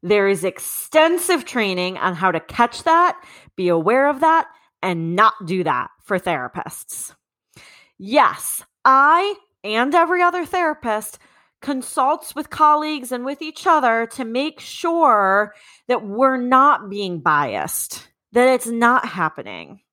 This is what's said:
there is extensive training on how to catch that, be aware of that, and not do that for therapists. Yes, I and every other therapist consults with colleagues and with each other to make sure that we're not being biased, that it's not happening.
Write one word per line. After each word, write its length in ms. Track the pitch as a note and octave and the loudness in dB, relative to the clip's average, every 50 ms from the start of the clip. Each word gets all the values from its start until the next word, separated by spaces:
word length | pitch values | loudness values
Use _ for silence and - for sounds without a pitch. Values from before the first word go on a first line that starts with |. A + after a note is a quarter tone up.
there 260 | - F3 G#3 G#3 G3 G3 | 0 2 2 2 4 2
is 160 | G3 E3 D#3+ | 0 0 -2
extensive 1000 | F#3+ - - - - - - - - - D#4 D#4 E4 E4+ F4 F4 - F4+ D4 - | -4 -6 -6 -14 -12 -12 -12 -12 0 2 4 4 4 2 0 0 0 -2 -2 -2
training 540 | - - B3 A3 G3 F#3 F3+ F3+ F3+ F#3+ - | -4 -4 -2 -2 -2 -2 -2 -4 -4 -4 -2
on 160 | - F#3 F3+ | -2 -2 -2
how 180 | D#3 F#3 F#3+ | 0 0 0
to 80 | F3 D#3+ | 0 0
catch 420 | - - - - A#3+ A#3+ - - | -4 -6 0 0 0 0 0 -4
that, 380 | - E4+ D#4+ E4+ F4 F4+ - - - - - - _ - _ | 0 2 4 4 4 2 0 -4 -14 -20 -20 -20 _ -18 _
be 140 | - F#3 F3 | -2 0 2
aware 400 | F3 E3 D#3+ F#3 A#3 C4 C#4 C#4 | 2 2 2 2 2 4 4 2
of 120 | C#4+ C4 | 2 2
that, 280 | D#4 D#4+ D#4+ E4 - - - _ _ _ _ _ | 2 4 4 2 0 -2 -12 _ _ _ _ _
and 320 | - F#3 F3+ E3+ E3 E3 E3+ | -6 -4 -4 -2 -4 -2 2
not 200 | F3+ A3 A3 - - G3 | 4 4 4 4 0 -8
do 180 | D#3+ F#3 F#3 F3 | -6 -4 -2 0
that 260 | D#3 C#3 B2 B2+ - _ _ | 0 -2 -2 -4 -8 _ _
for 160 | _ - G#3 F#3 | _ -4 -4 -2
therapists. 960 | - F#3 E3+ C#3 B2 B2 _ F3+ - - - - - - - - - - _ _ _ _ _ _ _ _ _ - - - - - _ _ _ _ | -2 -2 -4 -4 -4 -8 _ -10 -12 -10 -12 -16 -16 -16 -14 -14 -14 -16 _ _ _ _ _ _ _ _ _ -20 -20 -20 -20 -20 _ _ _ _
Yes, 680 | F#3+ G3 A#3+ D4 B3+ - - - - - - - - _ _ _ _ | -10 0 2 4 4 4 0 -4 -10 -10 -10 -10 -12 _ _ _ _
I 520 | C4+ C4 C4+ C#4 D4 D#4+ F4 F#4+ G4+ G4+ - _ _ _ _ | 4 6 6 6 6 4 4 2 -2 -6 -8 _ _ _ _
and 320 | - G#3 G#3+ A3 B3 C#4 C#4+ | -10 -4 -2 -2 0 2 2
every 280 | F4 E4 D#4+ F4+ F4+ | 2 2 2 2 2
other 220 | F4+ F4 F4 F4+ E4+ | 2 0 0 -2 -6
therapist 720 | - - F4+ F4 D#4 D4+ D#4 - A#3 G#3+ G#3+ A3 - - - _ _ _ _ _ _ _ _ | -4 -4 -2 -2 -2 -4 -4 -4 -4 -4 -4 -6 -10 -18 -20 _ _ _ _ _ _ _ _
consults 720 | - C4+ C#4+ C4 B3 - - D#4 C4 C4+ D4+ D4+ - - - | -8 -6 -6 -6 -8 -6 -2 0 0 0 0 -2 -6 -12 -10
with 160 | C#4+ D4 - | -10 -10 -10
colleagues 640 | - - D#4 D4+ D4+ D4+ D4+ D#4 D4+ C#4+ B3 A#3 | -2 2 4 4 4 2 0 -4 -6 -8 -8 -8
and 120 | B3+ A#3+ B3 | -8 -8 -6
with 160 | C4 C#4+ C#4+ | -8 -8 -8
each 240 | D#4+ D#4 D#4 - - | -10 -14 -14 -4 0
other 400 | F#4 E4 D4+ C4+ A#3+ A3+ A3+ A#3 A3+ | 2 2 4 4 2 2 0 -2 -6
to 120 | - - B3+ | -8 -10 -10
make 360 | A3+ A3+ B3 C#4+ D#4 D#4 - | -6 -4 -4 -4 -4 -8 -12
sure 960 | - - - - - E4+ E4 E4+ D#4+ C#4 A3+ G#3 G3 F#3+ F#3+ G3+ G#3 G#3 - _ _ - _ _ _ - | -18 -18 -14 -6 -4 -2 0 2 4 4 4 4 4 2 2 2 0 -2 -6 _ _ -20 _ _ _ -4
that 160 | B3 A#3 A3 | -4 -4 -4
we're 320 | G3+ G3 A3 C4+ C4 C4 | -6 -2 0 2 2 2
not 540 | B3+ B3 B3 C4 C4 C4+ D4 C#4 G3+ G#3 G3 | 0 0 2 4 6 6 6 4 2 -2 -10
being 300 | G3 G#3 G3+ F#3 F3 E3 | -8 -6 -6 -6 -6 -2
biased, 880 | C3 E3+ D3+ D3 D3 B2 G2+ G2 D2+ - - - - - - - - _ _ _ _ _ | 0 0 2 2 0 -2 -4 -6 -6 -6 -6 -8 -8 -10 -12 -16 -18 _ _ _ _ _
that 160 | - A#3+ B3 C4 | 0 2 2 4
it's 180 | C4 B3 - | 2 0 -2
not 400 | A3+ A#3 A#3 A#3 A#3 B3 - - | -6 -4 0 2 2 2 2 -2
happening. 720 | - D#3 F#3 E3+ D#3 - - - - F#2+ F2 E2 - - G3 _ _ | -4 -6 -4 -4 -4 -4 -8 -14 -14 -14 -16 -16 -18 -20 _ _ _